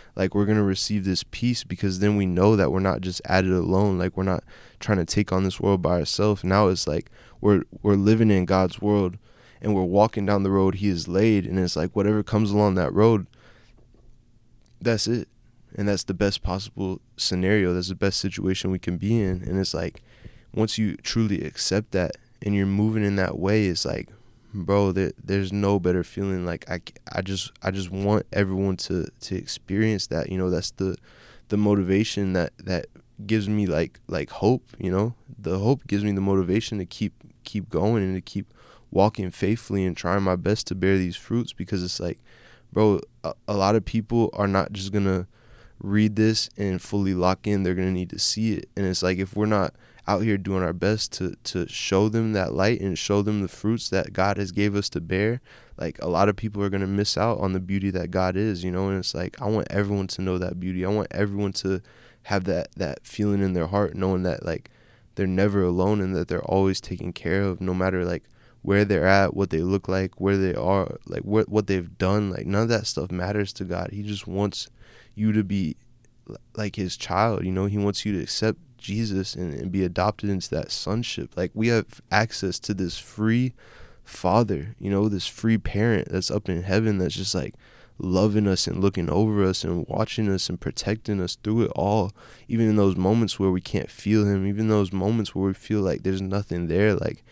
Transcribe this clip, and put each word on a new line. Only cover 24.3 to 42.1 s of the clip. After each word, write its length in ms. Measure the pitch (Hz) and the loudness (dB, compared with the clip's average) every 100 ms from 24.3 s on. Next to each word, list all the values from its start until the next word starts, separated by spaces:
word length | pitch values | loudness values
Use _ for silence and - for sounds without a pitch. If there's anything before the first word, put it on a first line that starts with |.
| _ - | _ -12
bro, 380 | 104 85 101 98 | -8 0 2 4
there, 200 | 92 90 - | 2 0 -4
there's 300 | 95 98 95 | -2 -2 0
no 260 | 101 101 101 | 0 2 2
better 240 | 90 90 | 2 0
feeling. 400 | 85 - 98 92 | -2 -4 -4 -2
Like, 260 | 90 85 - | -4 -6 -8
I, 120 | 90 - - - | -10 -10 -18 -8
I 80 | - | -6
just, 300 | 92 95 - - | -4 -6 -8 -6
I 100 | 95 | -6
just 200 | 95 90 | -4 -6
want 340 | 95 101 107 - | -2 0 0 0
everyone 440 | 104 98 95 98 90 | -2 0 0 0 -2
to, 300 | - 92 - - | -2 -4 -4 -8
to 140 | - 95 | -8 -8
experience 720 | - - - 98 110 101 - | -6 -12 -4 0 2 0 -2
that, 220 | 80 - | -4 -4
you 80 | 92 | -2
know, 100 | 92 | 0
that's 220 | 87 - | 0 -2
the, 260 | - 95 - - - - - - | -4 -4 -4 -12 -20 -20 -20 -4
the 80 | 104 | 0
motivation 760 | 104 101 92 98 110 - 95 | 4 4 4 2 2 -2 -2
that, 180 | 90 82 - | 0 -2 -6
that 300 | 95 90 - - _ - 101 | -6 -4 -6 -14 _ -16 -2
gives 200 | 110 101 | 0 0
me, 200 | 107 95 | 0 2
like, 320 | 80 82 - - | 2 0 -4 -8
like, 240 | 82 73 | -6 -6
hope, 400 | - 101 127 - - | 0 2 2 -4 -8
you 120 | 90 | -2
know? 220 | 92 110 - - 120 | 0 -2 -4 -16 -10
The 200 | 98 92 | -4 0
hope 260 | 107 139 - | 0 0 -2
gives 160 | 101 | -2
me 80 | 104 | 0
the 80 | 98 | 0
motivation 600 | 98 98 90 104 - 107 | 0 0 2 0 -2 -6
to 60 | 90 | -8
keep, 280 | - 104 - - - | -6 -6 -6 -20 -20
keep 260 | - 104 - | -10 -8 -4
going 340 | 80 101 113 | 0 2 2
and 120 | 95 95 | 0 -2
to 60 | |
keep 320 | - 101 - _ - - _ | -6 -8 -10 _ -20 -20 _
walking 420 | 98 104 - 92 | 2 2 2 -6
faithfully 540 | - 98 113 - 101 92 | -2 0 0 -2 -2 0
and 100 | 82 | -2
trying 260 | 87 98 | 0 0
my 140 | 98 90 | 2 2
best 320 | 95 107 - | 0 -2 -2
to 80 | 95 | 0
bear 220 | 92 95 | 2 4
these 180 | 90 - | 2 -4
fruits, 380 | - 117 117 | -4 -2 -2
because 280 | - 95 98 | -8 -4 -4
it's 200 | 90 - | -4 -4
like, 180 | 87 | -6